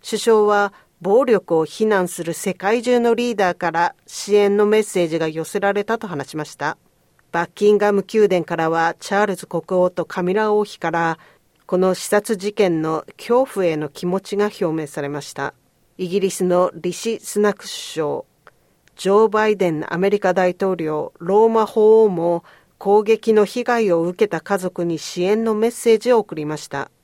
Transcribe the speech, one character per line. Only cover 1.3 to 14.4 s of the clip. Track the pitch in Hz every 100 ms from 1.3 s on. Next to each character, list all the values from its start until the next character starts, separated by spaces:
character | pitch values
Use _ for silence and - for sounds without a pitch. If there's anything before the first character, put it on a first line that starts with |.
| 208 - 165
を | 156
非 | -
難 | 220 202 180
す | -
る | 165
世 | 160 208
界 | - 190 233
中 | 233 247
の | 233
リ | 233 240
ー | 208
ダ | 185
ー | 175
か | 175
ら | 165 170 - _
支 | - -
援 | 208 202 202
の |
メ | 208 214
ッ |
セ | 208 190
ー | 170
ジ | 160
が | 160
寄 | 156
せ | 160 202
ら | 196
れ | 196
た | 202 226
と | 220
話 | 156 135
し | 156
ま |
し | 151
た。 | - 147 - _ _ _ _ _
バ | 170 170
ッ |
キ | - 208
ン | 208
ガ | 208
ム | 202 190
宮 | 220 208
殿 | 180
か | 165 170
ら | 160
は | 165 165 165
チ | -
ャ | 196
ー | 208
ル | 185
ズ | -
国 | 170 -
王 | 185 180
と | 180 165
カ | -
ミ | 180
ラ | 196 220
王 | 208
妃 | 208 -
か | 170
ら | 165 165 160 - _ _ _ -
こ | 180
の | 185
刺 | 180
殺 | - 208 202 208
事 | 202
件 | 202 196 160
の | 160 160 - -
恐 | - 240 262
怖 | - 180
へ | 156
の | 151
気 | - 175
持 | 190
ち | 196
が | 202